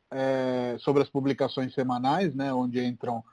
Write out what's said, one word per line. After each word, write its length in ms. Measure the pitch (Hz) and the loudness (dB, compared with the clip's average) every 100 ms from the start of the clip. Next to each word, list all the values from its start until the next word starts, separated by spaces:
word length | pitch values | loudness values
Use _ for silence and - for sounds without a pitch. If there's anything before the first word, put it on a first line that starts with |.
| - | -10
é 640 | 131 135 131 131 127 123 120 | -2 0 2 0 0 -2 -2
sobre 240 | - 143 | 2 4
as 80 | 131 | 4
publicações 640 | 143 135 131 131 - 131 | 0 0 0 0 -2 -4
semanais, 600 | - 127 123 131 165 185 | -2 -2 0 2 2 0
né? 180 | 135 139 | -2 -2
Onde 300 | 127 123 123 | 0 0 0
entram 400 | 123 117 123 117 - | -2 -2 -6 -6 -8